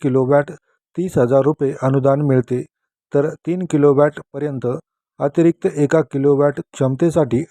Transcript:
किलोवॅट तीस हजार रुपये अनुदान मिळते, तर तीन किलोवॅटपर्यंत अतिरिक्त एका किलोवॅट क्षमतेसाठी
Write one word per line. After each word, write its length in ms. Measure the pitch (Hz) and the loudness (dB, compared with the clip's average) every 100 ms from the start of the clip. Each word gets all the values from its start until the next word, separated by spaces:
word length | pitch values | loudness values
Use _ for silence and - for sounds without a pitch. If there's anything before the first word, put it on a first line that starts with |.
किलोवॅट 480 | 143 131 131 143 143 151 _ _ _ - | -2 0 2 2 0 -8 _ _ _ -8
तीस 200 | 185 160 | -4 0
हजार 240 | 123 135 | 2 2
रुपये 280 | 135 156 135 - | 2 0 -4 -2
अनुदान 380 | 131 135 135 139 | -2 0 0 0
मिळते, 400 | 147 131 123 127 - _ _ _ _ | 0 0 0 -4 -6 _ _ _ _
तर 140 | 143 151 - - | -2 -2 -4 -6
तीन 180 | 185 175 | -6 -2
किलोवॅटपर्यंत 960 | 151 143 139 147 147 - 139 147 131 120 151 - _ _ - | 2 4 4 2 -2 -14 -10 -8 -6 -6 -8 -10 _ _ -6
अतिरिक्त 460 | 143 170 165 - 190 | -4 2 2 2 -4
एका 340 | 151 143 160 | -2 2 2
किलोवॅट 600 | 147 139 139 139 143 143 | 0 0 2 2 2 -2
क्षमतेसाठी 840 | - - 131 135 170 160 135 117 165 | -10 -4 -2 0 0 0 0 -2 -2